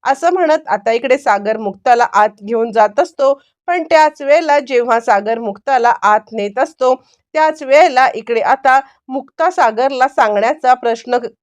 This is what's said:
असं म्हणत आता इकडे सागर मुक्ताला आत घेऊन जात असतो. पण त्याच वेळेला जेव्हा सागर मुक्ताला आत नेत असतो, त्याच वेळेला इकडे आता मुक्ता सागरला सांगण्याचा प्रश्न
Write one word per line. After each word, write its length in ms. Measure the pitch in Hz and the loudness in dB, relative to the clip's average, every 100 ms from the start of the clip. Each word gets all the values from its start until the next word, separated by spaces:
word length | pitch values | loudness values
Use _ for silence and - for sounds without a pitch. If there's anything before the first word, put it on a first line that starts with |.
असं 300 | 247 269 339 | -4 -2 -2
म्हणत 340 | 370 330 311 320 | 0 0 -2 -2
आता 240 | 202 226 | -4 -2
इकडे 260 | 233 254 262 | -2 0 0
सागर 400 | 277 202 208 220 | 0 -2 -2 -6
मुक्ताला 480 | 208 190 254 240 240 | -6 -6 0 2 2
आत 300 | 202 214 208 | 2 0 _
घेऊन 280 | 202 226 226 | -6 -4 -2
जात 280 | 220 214 208 | 0 0 0
असतो. 340 | 359 - 269 277 _ _ - | -4 -2 -2 -2 _ _ -6
पण 160 | 349 | -6
त्याच 380 | 320 320 302 302 | 0 2 2 -2
वेळेला 380 | 277 302 320 285 | 0 0 2 -2
जेव्हा 400 | 262 247 240 233 | 0 -2 0 -2
सागर 400 | 233 202 208 233 | 0 -2 0 -6
मुक्ताला 540 | 226 196 - 262 233 233 | -6 -8 -2 0 0 0
आत 280 | 202 214 208 | 0 0 -2
नेत 280 | 220 202 208 | -8 -6 -4
असतो, 340 | 311 _ 254 254 _ _ _ 311 | -6 _ -2 -2 _ _ _ -2
त्याच 260 | 311 311 | -2 -2
वेळेला 440 | 277 285 349 254 262 220 | 2 4 4 2 0 -2
इकडे 260 | 226 226 | -6 -4
आता 380 | - 269 269 269 269 _ - | 0 0 2 2 0 _ -10
मुक्ता 420 | 262 269 - 339 | -10 -10 -4 -2
सागरला 560 | 359 254 220 262 262 262 | 0 0 0 -2 0 -2
सांगण्याचा 680 | - 226 208 226 302 254 | 0 0 0 0 0 0
प्रश्न 440 | 254 240 233 247 254 233 _ | 0 0 -4 -4 -4 -4 _